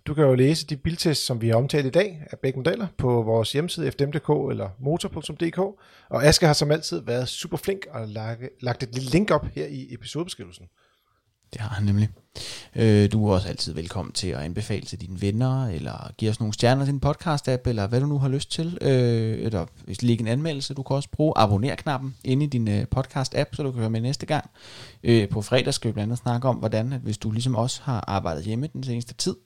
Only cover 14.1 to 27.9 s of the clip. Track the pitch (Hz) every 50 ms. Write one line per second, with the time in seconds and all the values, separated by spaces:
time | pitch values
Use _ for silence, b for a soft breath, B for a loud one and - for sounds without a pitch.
14.1 | - - - 92 64 64 73 82 87 104 110 - 107 92 - - - 107 - 87
15.1 | 95 87 98 101 104 110 127 131 131 135 131 117 87 73 67 60 58 60 - -
16.1 | - - 110 107 107 - 117 107 104 - - 117 131 139 139 135 139 139 - 143
17.1 | 151 - - 175 151 143 - - 127 123 - 135 117 107 98 101 120 127 139 147
18.1 | 147 139 135 135 131 143 - - - - 165 165 180 - - 139 135 127 123 120
19.1 | 117 113 113 110 110 113 - 110 107 92 82 - - - - - 98 - - 120
20.1 | 117 110 113 107 117 135 156 165 151 139 135 - 139 139 135 - 139 139 143 -
21.1 | - - 202 208 - - 110 101 104 95 113 139 92 - - 160 139 131 131 135
22.1 | 131 - - 127 127 135 151 147 139 120 113 107 104 101 - - - - 135 -
23.1 | - 143 131 - - - 143 - - - 151 135 127 120 113 110 113 113 117 123
24.1 | 143 - - - 156 135 - - B B B B B B B B B B - 117
25.1 | 120 113 104 98 - 110 104 - 123 127 123 143 135 - - 117 104 104 104 110
26.1 | 120 123 - 127 120 120 131 131 120 117 107 110 104 107 113 127 139 127 123 113
27.1 | 110 - - 110 110 113 120 127 123 110 117 127 - - - 143